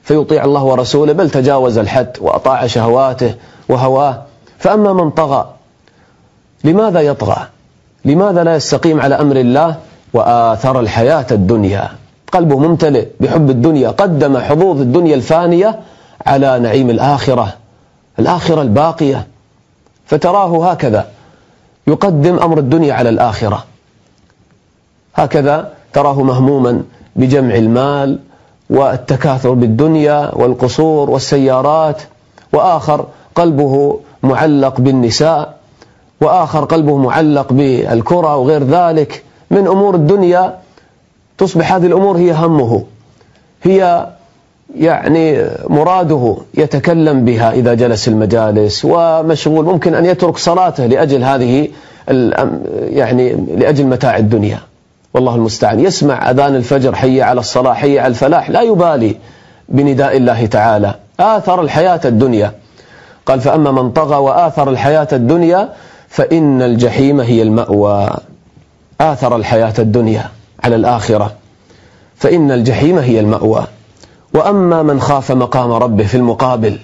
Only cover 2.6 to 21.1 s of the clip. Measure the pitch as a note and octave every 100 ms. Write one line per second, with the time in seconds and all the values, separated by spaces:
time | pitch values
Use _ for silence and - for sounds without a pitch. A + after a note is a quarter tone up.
2.6 | A#2+ A#2+ A2+ B2 C3+ B2 A#2+ G#2+ - -
3.6 | - B2+ C3 C3 C#3+ B2 - _ _ -
4.6 | F3 G#3+ G#3 F#3 D#3+ D#3+ D3+ C3+ - -
5.6 | _ _ _ _ _ _ _ _ _ _
6.6 | D3+ F#3+ A3 E3+ D3 A#2 G#2+ - - _
7.6 | _ _ _ _ C3+ D#3 G3+ F3 E3+ D#3+
8.6 | - C3+ E3+ D3+ C#3 C#3 D3 C3+ A#2+ C3+
9.6 | E3 D#3 - - - A#2 G#2+ A#2+ A#2 G#2+
10.6 | C3+ C3 G#2+ A2+ A#2+ D#3+ B2+ G#2+ F#2 A#2
11.6 | G2 G2 - - - _ - F#3 E3 C#3
12.6 | D#3+ D#3+ D#3+ C3 - - B2+ E3 C#3+ B2
13.6 | D3+ D3+ A#2 G2+ G3 D3+ D3 C3 A2 D3+
14.6 | F#3+ C#3+ B2 D#3 E3+ C#3 A#2+ D#3+ F3 E3+
15.6 | G#3 A3 - - _ - - C#3 C#3 B2
16.6 | A#2+ B2 B2+ A2+ C3+ C3+ - B2 G#2 -
17.6 | _ _ _ _ _ - A#2+ F3 F3+ D#3
18.6 | C3+ A2+ E3 D#3+ C#3+ B2 - _ _ _
19.6 | _ _ _ _ - D#3 F3+ G3+ F#3 E3+
20.6 | F3 E3 C3+ G#2+ -